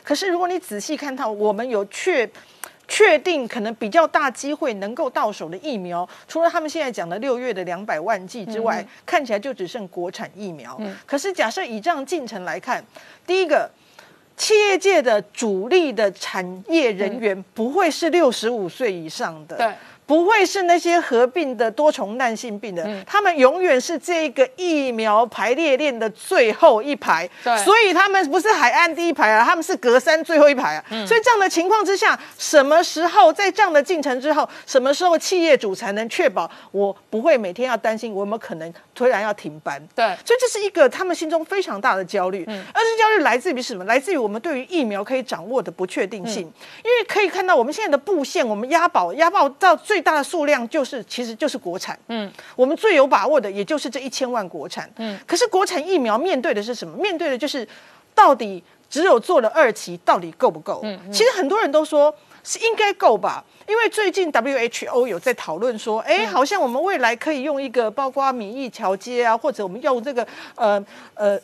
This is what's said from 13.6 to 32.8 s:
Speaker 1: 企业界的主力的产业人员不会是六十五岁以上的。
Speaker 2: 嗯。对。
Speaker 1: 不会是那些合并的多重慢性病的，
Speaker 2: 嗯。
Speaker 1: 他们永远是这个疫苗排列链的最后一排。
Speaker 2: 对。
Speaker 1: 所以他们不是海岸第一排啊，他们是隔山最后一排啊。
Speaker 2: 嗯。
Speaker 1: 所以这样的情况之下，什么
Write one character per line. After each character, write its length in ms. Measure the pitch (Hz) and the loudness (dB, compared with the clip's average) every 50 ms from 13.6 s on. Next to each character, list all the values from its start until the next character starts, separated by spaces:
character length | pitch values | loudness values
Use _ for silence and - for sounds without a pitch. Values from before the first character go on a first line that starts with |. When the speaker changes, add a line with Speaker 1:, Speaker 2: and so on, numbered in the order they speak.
| 156 - _ _ _ _ _ - - - _ _ _ _ _ | 0 -2 _ _ _ _ _ -20 -20 -20 _ _ _ _ _
Speaker 1:
企 160 | - - - 440 415 427 | -8 0 4 4 4 4
业 100 | 415 392 | 4 2
界 240 | 339 - 392 392 320 | 2 2 4 4 4
的 220 | 240 247 220 208 185 - | 4 4 2 0 0 -4
主 360 | _ - 247 220 196 185 190 240 | _ -4 -4 -2 -2 -2 -2 2
力 240 | 349 370 339 285 | 2 2 2 2
的 180 | 226 202 220 202 | 0 0 0 0
产 540 | 185 - - - - 202 185 180 185 185 196 | 0 -4 -12 -8 -6 -6 -8 -8 -12 -14 -6
业 240 | - 330 330 285 233 | 0 0 2 2 2
人 300 | 208 180 202 190 208 254 | 0 0 -4 -4 -4 -2
员 240 | 226 208 190 190 185 _ _ | -2 -2 -2 -2 -8 _ _
不 160 | - 220 247 | -4 -4 -2
会 180 | 277 370 381 320 | 0 2 2 2
是 220 | - - 339 320 | 0 0 -2 2
六 220 | 269 349 330 262 | 4 4 4 4
十 180 | 214 - 214 226 | 2 0 -4 -4
五 180 | 247 226 196 165 | -4 -4 -6 -8
岁 240 | - - 254 226 | -6 -4 -4 -4
以 160 | 190 175 156 160 | -4 -6 -10 -12
上 260 | 151 - 240 190 165 156 151 | -10 -8 -8 -8 -8 -12 -16
的。 100 | 147 165 | -14 -4
Speaker 2:
嗯。 20 | - | -2
对。 160 | - 165 285 - - - - _ _ | -2 -2 -2 -6 -18 -20 -20 _ _
Speaker 1:
不 200 | - 285 320 349 | 2 2 4 4
会 180 | 370 453 427 381 | 4 4 4 4
是 200 | 359 - 403 370 | 2 2 -2 2
那 140 | 349 339 349 | 4 4 4
些 220 | - 349 339 349 | 4 2 2 2
合 260 | 330 - 269 226 247 | 2 2 2 2 2
并 300 | 240 247 359 320 269 254 | 2 2 -4 -4 -4 -2
的 140 | 208 233 226 | -2 -2 -2
多 200 | 208 - 294 302 | 0 2 2 2
重 220 | 302 - 220 196 | 2 2 -6 -8
慢 240 | 214 254 269 240 220 | -4 -2 -2 -2 -2
性 240 | 208 - 240 208 202 | -4 -8 -10 -10 -10
病 140 | - 220 185 | -10 -8 -8
的， 100 | 170 160 | -6 -6
Speaker 2:
嗯。 180 | 208 214 190 190 | -6 -8 -10 -10
Speaker 1:
他 160 | - - 403 | -2 0 2
们 160 | 415 381 349 294 | 2 2 2 6
永 240 | 254 254 302 359 | 6 4 6 4
远 180 | 370 359 277 254 | 2 2 2 2
是 180 | 254 - 339 285 | 0 -2 -6 -6
这 300 | - - 349 330 320 302 | -4 -2 -2 0 -2 -2
个 140 | 233 - 254 254 - | 2 0 0 0 0
疫 380 | - 370 359 320 294 277 262 | -6 -2 -2 0 0 -2 -2
苗 320 | 233 220 220 220 208 214 240 | -4 -2 0 2 4 4 2
排 300 | 220 - - 190 220 247 | 2 -2 -4 -2 -2 0
列 240 | 277 339 302 269 247 | 0 2 2 2 2
链 200 | 302 294 254 226 | 0 -2 -2 -2
的 120 | 226 220 | -4 -4
最 420 | 220 - - - 370 339 247 220 | -6 -8 -6 0 2 2 4 2
后 300 | 208 - - 320 240 214 | 4 6 6 6 6 6
一 120 | 226 285 285 | 0 -2 -6
排。 320 | - - 220 175 160 175 180 - - | -4 0 0 0 0 0 -6 -12 -8
Speaker 2:
对。 140 | - 247 233 | -2 0 0
Speaker 1:
所 180 | 214 202 349 415 466 | 2 4 6 6 6
以 100 | 453 381 | 6 6
他 160 | 349 339 392 | 6 4 4
们 240 | 403 392 381 370 277 | 4 4 2 2 2
不 80 | 294 370 | 0 0
是 140 | 311 427 | 2 2
海 180 | 427 320 285 247 | 2 4 4 4
岸 240 | 240 302 339 339 320 | 4 4 2 2 0
第 140 | 302 339 339 | -2 -2 -2
一 20 | |
排 200 | 285 294 277 214 | 2 2 4 4
啊， 120 | 220 214 | 6 6
他 140 | 233 285 359 | 6 4 4
们 60 | 339 | 0
是 120 | 311 - 381 - | 0 -4 -4 0
隔 200 | - 247 233 254 | 2 4 4 4
山 240 | - 339 311 320 | 4 4 0 0
最 160 | 320 - 330 294 | 0 2 4 6
后 80 | 285 | 6
一 80 | 294 285 | 6 6
排 220 | 247 262 151 156 | 4 -2 -4 -4
啊。 80 | 156 - - | -6 -8 -8
Speaker 2:
嗯。 160 | 214 226 208 | -8 -8 0
Speaker 1:
所 100 | - 453 | 2 2
以 40 | 466 427 | 4 4
这 60 | 508 | 4
样 100 | 466 415 | 4 4
的 80 | 392 370 | 2 0
情 220 | - 339 330 359 | 2 0 2 2
况 120 | 427 440 | 2 2
之 140 | 403 320 392 | 2 0 0
下， 240 | 370 - 381 277 - - - - | 2 2 0 0 0 -6 -18 -14
什 260 | - - - - 302 262 | -12 -6 4 4 6 6
么 180 | 277 302 339 | 8 4 4